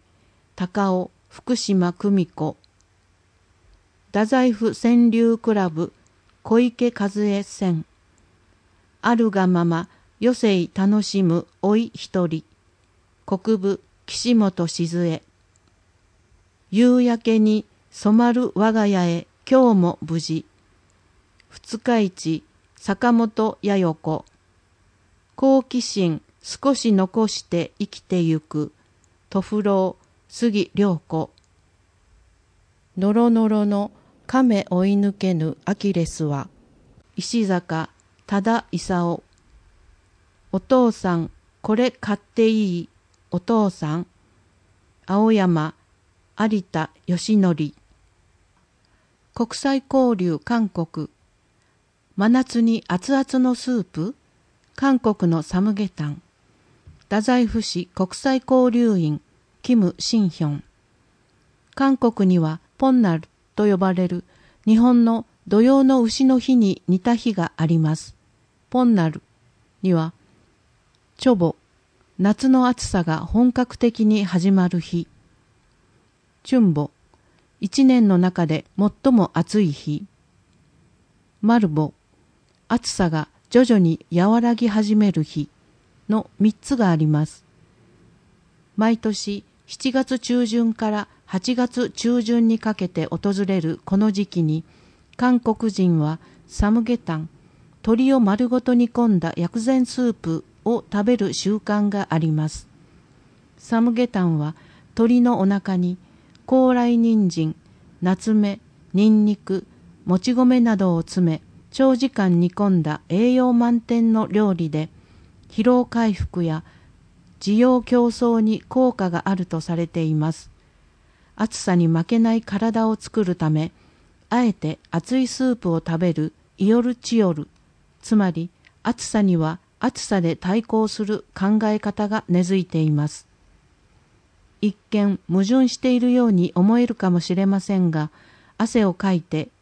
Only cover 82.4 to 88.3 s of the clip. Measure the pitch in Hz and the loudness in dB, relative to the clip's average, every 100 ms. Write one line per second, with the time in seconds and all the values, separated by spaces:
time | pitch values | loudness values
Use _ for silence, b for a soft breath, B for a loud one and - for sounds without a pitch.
82.4 | _ _ - 240 - - 180 156 151 _ | _ _ -6 -4 -4 -2 -2 -2 -6 _
83.4 | _ 240 254 220 170 160 - 170 190 233 | _ 2 4 4 4 0 -2 0 2 2
84.4 | 240 233 240 208 208 214 208 165 151 - | 0 0 0 0 0 2 2 0 -4 -6
85.4 | 147 _ _ _ _ _ - 220 - - | -10 _ _ _ _ _ -4 -4 -4 0
86.4 | 214 - - 269 202 165 156 151 156 - | 0 0 -4 0 2 2 2 0 -2 -8
87.4 | _ _ _ _ _ _ _ _ _ | _ _ _ _ _ _ _ _ _